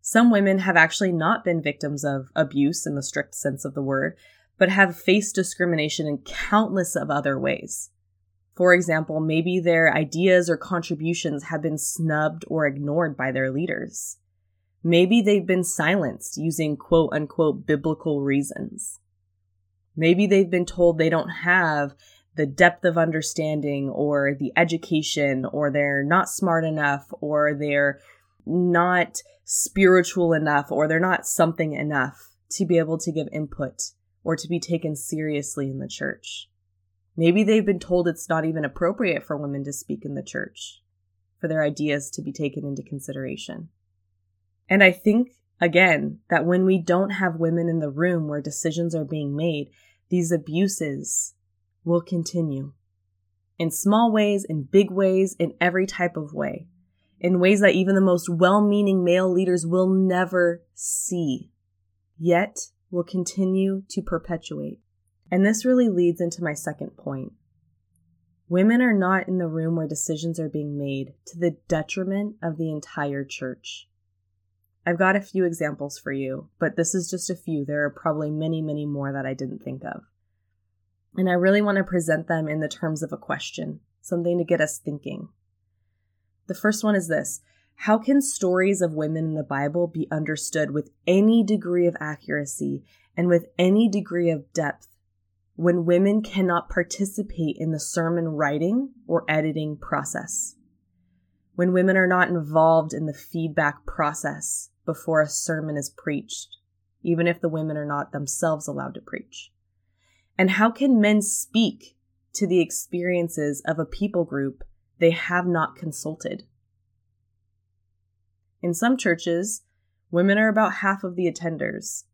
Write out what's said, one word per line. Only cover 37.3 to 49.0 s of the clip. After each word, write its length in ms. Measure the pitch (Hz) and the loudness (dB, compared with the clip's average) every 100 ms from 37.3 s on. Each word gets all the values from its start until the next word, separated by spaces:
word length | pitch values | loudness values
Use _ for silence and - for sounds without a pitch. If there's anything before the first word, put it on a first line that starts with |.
| 185 | 4
they've 240 | 208 220 214 | 4 4 2
been 140 | 196 | -2
told 280 | - 180 175 | 0 0 0
it's 200 | 170 - | -4 -4
not 160 | 160 | -2
even 200 | 160 160 | -2 -4
appropriate 580 | 147 - 170 208 214 147 | -6 -2 -2 0 -2 -2
for 140 | - 147 | -4 -6
women 280 | 147 139 | -6 -6
to 80 | 139 | -8
speak 320 | 139 - 143 | -10 -8 -8
in 100 | - | -8
the 80 | 139 | -10
church, 580 | 131 - - - - - _ _ _ _ _ _ | -8 -8 -10 -12 -18 -18 _ _ _ _ _ _
for 100 | 160 | -4
their 140 | 156 | 0
ideas 480 | 151 147 151 143 139 | 0 0 -2 -2 -4
to 100 | - | -10
be 100 | 156 | -10
taken 320 | 139 147 139 | -6 -6 -4
into 180 | 143 139 | -8 -8
consideration. 840 | - 143 - 139 131 139 - - 165 _ _ _ _ _ _ _ _ _ _ | -10 -12 -10 -10 -8 -10 -12 -14 -16 _ _ _ _ _ _ _ _ _ _
And 120 | 196 | 6
I 100 | 190 | 6
think, 400 | 180 - 214 254 _ _ _ | 6 2 2 2 _ _ _
again, 600 | 175 170 185 156 147 147 _ | 2 6 6 4 0 -8 _
that 160 | 165 165 | 0 2
when 180 | 180 | 2
we 140 | 185 190 | 4 2
don't 320 | 165 175 196 | 2 2 2
have 260 | 190 185 165 | 0 -2 0
women 320 | 165 170 170 | 0 0 0
in 120 | 165 | 0
the 100 | 151 | -2
room 380 | 139 175 175 151 | 0 0 0 -2
where 120 | 147 | -4
decisions 540 | 143 147 165 151 170 | -6 -6 -4 -2 -4
are 100 | 160 | -4